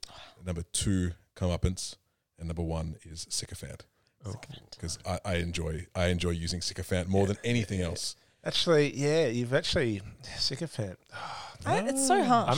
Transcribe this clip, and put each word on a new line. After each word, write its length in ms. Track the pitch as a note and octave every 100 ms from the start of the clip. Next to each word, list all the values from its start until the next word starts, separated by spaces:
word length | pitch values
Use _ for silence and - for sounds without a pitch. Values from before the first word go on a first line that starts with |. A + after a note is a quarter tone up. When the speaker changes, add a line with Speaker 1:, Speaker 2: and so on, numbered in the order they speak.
| - -
Speaker 1:
<sighs> 220 | - - F#2
Speaker 2:
Number 160 | E2+ F2
two, 400 | - - F#2+ F2 - _
comeuppance. 600 | - F2+ E2+ F2+ F#2 - - _ _ _ -
And 80 | E2
number 160 | E2
one 340 | E2 D#2+ E2 D#2+
is 240 | E2+ E2 -
sycophant. 560 | - - - C2+ - - _ _ _ G2+
Speaker 3:
Oh. 60 |
Speaker 1:
Sycophant. 440 | - - - - -
Speaker 2:
'Cause 200 | E2 - -
I, 120 | F2+
I 100 | G2+ F2
enjoy, 500 | E2+ E2 D#2+ D#2 - -
I 120 | F2+
enjoy 220 | F2+ F2
using 300 | E2+ E2 F2
sycophant 480 | - - F#2+ F#2 F2+
more 140 | G2
Speaker 3:
Yeah. 60 | G2
Speaker 2:
than 100 | G2+
anything 360 | A#2+ A#2+ G#2 G2
Speaker 3:
Yeah. 60 | F2
Speaker 2:
else. 280 | D#2+ - - _ _
Speaker 3:
Actually, 500 | - - F3+ D#3 C#3+
yeah, 320 | A#2 C#3+ D#3+ C#3+
you've 260 | A#2+ A#2+
actually, 480 | C#3 F3+ F3+ B2 G2+ G#2+ - - -
sycophant. 600 | - C#3 E3 - G2+ - _ - -
<sighs> 340 | - - - -
Speaker 1:
I, 120 | -
it's 260 | A3+ C4+ C4+
so 120 | G4
Speaker 2:
No. 60 |
Speaker 1:
harsh. 260 | B3+ A#3+
Speaker 3:
I 40 | E3